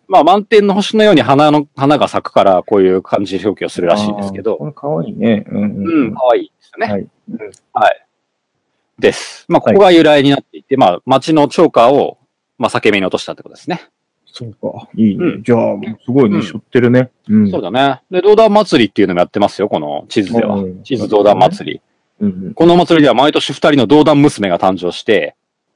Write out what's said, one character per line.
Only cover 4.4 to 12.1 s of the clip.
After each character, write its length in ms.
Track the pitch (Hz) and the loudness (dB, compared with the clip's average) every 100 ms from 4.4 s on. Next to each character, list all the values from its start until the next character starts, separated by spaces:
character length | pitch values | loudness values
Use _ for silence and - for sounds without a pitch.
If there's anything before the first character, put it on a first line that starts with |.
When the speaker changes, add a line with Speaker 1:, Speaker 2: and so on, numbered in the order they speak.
Speaker 1:
ど。 140 | 104 | -6
Speaker 2:
あ 0 | 95 | -6
ー、 20 | |
こ 80 | 147 | -8
れ 60 | |
可 160 | - 143 160 - | -10 -8 -6 -8
愛 40 | |
い 20 | |
ね。 320 | - 107 104 - | -4 -2 -2 -4
う 20 | |
ん 40 | 101 | -6
う 40 | |
ん 40 | |
う 20 | 104 | -4
ん。 200 | 98 101 | -4 -4
Speaker 1:
う 180 | 320 | -2
ん、 100 | - | -2
可 60 | - - | -2 0
愛 80 | 220 | 0
い 40 | |
で 60 | 311 _ | -4 _
す 120 | _ 156 | _ -10
よ 80 | 214 | -6
ね。 60 | |
Speaker 2:
は 60 | 202 | -6
い。 20 | |
う 320 | - _ - | -10 _ -18
ん。 40 | 185 104 - _ | -16 -16 -20 _
Speaker 1:
は 140 | - 104 | -2 -2
い。 180 | - _ _ _ _ _ _ _ _ _ - | -2 _ _ _ _ _ _ _ _ _ -2
で 140 | 101 | -2
す。 320 | - - - - | -2 -8 -16 -4
ま 100 | 170 | -2
あ、 20 | |
こ 120 | - | 2
こ 60 | 196 | 4
が 120 | 196 | 6
由 100 | 170 | 6
来 200 | 156 147 | 4 4
に 80 | 139 | 2
な 60 | 139 | 0
っ 20 | |
て 140 | - - | -4 -18
い 60 | |
て、 140 | - 131 | -4 0
Speaker 2:
は 120 | 113 | 2
い。 20 | |
Speaker 1:
ま 40 | 87 | 0
あ、 60 | |
町 300 | - 131 143 | -2 -2 0
の 140 | 156 143 | 0 2
町 200 | - 156 | 2 2
花 220 | 131 117 | 4 4
を、 260 | 139 80 | 2 0